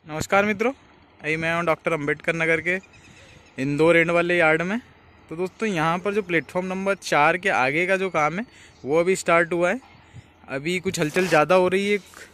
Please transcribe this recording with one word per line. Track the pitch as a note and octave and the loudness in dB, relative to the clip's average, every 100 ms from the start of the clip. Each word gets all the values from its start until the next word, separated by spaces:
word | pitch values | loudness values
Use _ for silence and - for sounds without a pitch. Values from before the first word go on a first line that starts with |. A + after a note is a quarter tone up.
| E3 | -10
नमस्कार | D#3 - G3 G#3 | -8 0 2 2
मित्रों, | G3+ A#3 C#4 _ _ _ _ | -2 -4 -4 _ _ _ _
अभी | D3+ D#3+ | -6 -4
मैं | E3 E3+ | -2 -2
हूँ | E3+ | 0
डॉक्टर | D#3 - | -2 -2
अंबेडकर | D#3+ C#3+ D3 - E3 | -2 -2 -4 -4 -2
नगर | D#3+ E3 | 0 0
के | E3 F#3 - - - - - - - - | 0 -4 -6 -20 -20 -20 -20 -20 -18 -6
इंदौर | C3+ C#3+ E3 E3+ | -4 4 6 6
एंड | E3 | 4
वाले | E3+ E3+ F3 | 0 0 2
यार्ड | D#3+ D#3+ | 4 2
में। | F3 A3+ - _ _ - - | -2 -6 -10 _ _ -20 -16
तो | D#3+ | -8
दोस्तों, | F#3 - A3 | -8 -6 -4
यहाँ | F3 D#3+ F3 | -2 -2 -2
पर | F#3+ | -2
जो | G3+ | -4
प्लेटफॉर्म | F3 E3 C#3 F3+ F#3 | -2 -4 -2 -6 -6
नंबर | F#3 G3 G3 | -4 -4 -4
चार | - D#3 D3+ F3 | -2 2 2 2
के | F#3+ | -2
आगे | A#2 B2+ D3+ F3+ | 0 0 0 -2
का | F#3+ | -2
जो | F#3+ | -2
काम | E3+ D3+ E3+ | 0 -2 -2
है, | B3 - - - B2 | -10 -16 -20 -14 -2
वो | D#3 | 0
अभी | F3 F#3+ | 2 -2
स्टार्ट | - E3+ E3+ | 2 2 2
हुआ | F3 F3 | 0 -2
है। | A#3+ - - _ - - _ - | -2 -10 -20 _ -20 -20 _ -12
अभी | C#3 D3+ F3+ | -8 -4 -4
कुछ | F#3 F3+ | -4 -4
हलचल | D#3 F#3 F#3 | -2 0 2
ज़्यादा | D#3+ D3+ F#3 | 2 4 4
हो | F#3 | 4
रही | F#3+ G3+ | 0 -2
है | G#3 - - - | -4 -6 -20 -20